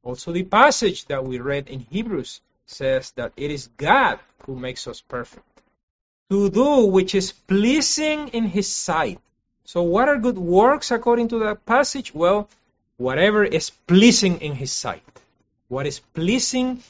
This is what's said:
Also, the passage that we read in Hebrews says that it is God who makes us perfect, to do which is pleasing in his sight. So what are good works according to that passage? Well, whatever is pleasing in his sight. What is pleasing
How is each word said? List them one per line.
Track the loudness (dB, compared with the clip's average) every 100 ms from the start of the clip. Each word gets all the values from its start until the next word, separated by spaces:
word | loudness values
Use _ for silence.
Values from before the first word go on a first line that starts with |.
Also, | -12 -12 -6
the | -6
passage | 0 4 4 4 -2 -4 -8
that | -6
we | -6 -6
read | -4 -6 -6
in | -16
Hebrews | -10 -8 -6 -6 -8 -16 _ _ _
says | -6 -2 -2 -4
that | -12 -12 -8
it | -8
is | -8 -12 -8
God | 2 2 2 -2 _ _
who | -14 -10
makes | -10 -10 -14
us | -16
perfect, | _ -12 -12 -18 _ _ _ _ _ _ _ _ _
to | 0 2
do | 2 4 4 4
which | 4 2
is | -2 -4
pleasing | -12 _ 2 4 2 0 -2 -2 -4 -6
in | -4
his | -2 -2 -4
sight. | -6 -4 -2 -2 -8 _ _ _ _
So | -8 -2
what | 0 2 2
are | 2
good | -2 -2
works | 2 4 4 2 -2
according | -2 0 0 0
to | -2
that | -4 -6
passage? | 0 2 2 -4 -10
Well, | -2 0 0 -4 _ _ _ _ _
whatever | -4 2 2 4
is | 2 0 -4
pleasing | _ 4 6 8 6 0 -2
in | -6
his | -8 -8
sight. | -8 -8 -10 _ -20 _ _ _ _ _
What | -6 -6
is | -8
pleasing | _ -4 -2 0 0 -2 -2 -6